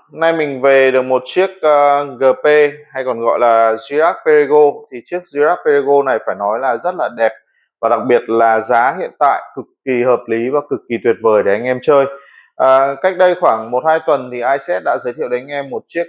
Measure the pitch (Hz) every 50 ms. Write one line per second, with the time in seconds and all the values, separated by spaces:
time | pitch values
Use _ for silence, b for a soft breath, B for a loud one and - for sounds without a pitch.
0 | _ _ 147 151 165 165 165 160 151 143 135 127 127 139 135 135 135 131 127 131
1 | 127 127 131 127 127 - - 180 190 190 190 - - 156 147 143 143 143 143 143
2 | 147 139 131 117 135 131 127 - - 151 151 151 147 143 139 - - _ - 131
3 | 127 127 120 117 117 117 - - 120 120 113 113 113 113 113 113 - - 143 147
4 | 160 175 185 - - 160 151 151 147 135 151 151 151 143 143 - - - 131 120
5 | 117 - 175 180 175 - 139 143 147 156 175 175 - 160 143 143 135 139 143 139
6 | 139 135 123 110 - 107 95 95 101 101 107 120 131 131 120 117 113 175 185 175
7 | 131 110 117 117 113 110 - - _ _ _ _ _ _ _ _ 117 113 113 110
8 | 110 131 123 113 - - 113 113 117 113 110 110 107 - 123 117 120 135 160 185
9 | 170 - - - 151 139 123 - - - - 131 117 - _ _ - 135 127 120
10 | 120 131 123 117 - - 113 117 117 127 139 147 143 - 139 117 - - 120 107
11 | - 120 113 - 110 113 107 104 98 101 101 107 120 127 127 123 - - 147 139
12 | 135 135 - B B B B B B B B B 131 131 131 135 135 139 139 135
13 | - 185 185 170 185 180 175 180 180 143 113 110 110 113 123 123 135 160 160 160
14 | 160 - 151 135 127 123 123 123 117 127 139 143 - - 175 185 135 135 127 131
15 | 127 123 120 147 147 120 123 123 131 143 147 143 139 135 123 110 - _ - 170
16 | 170